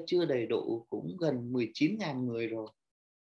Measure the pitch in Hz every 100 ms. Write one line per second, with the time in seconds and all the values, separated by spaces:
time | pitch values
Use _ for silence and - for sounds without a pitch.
0 | 165 180 165 127 113 113 - 117 - 107
1 | 151 185 160 127 120 127 113 - 156 214
2 | 175 131 127 117 117 113 110 - _ _
3 | _ _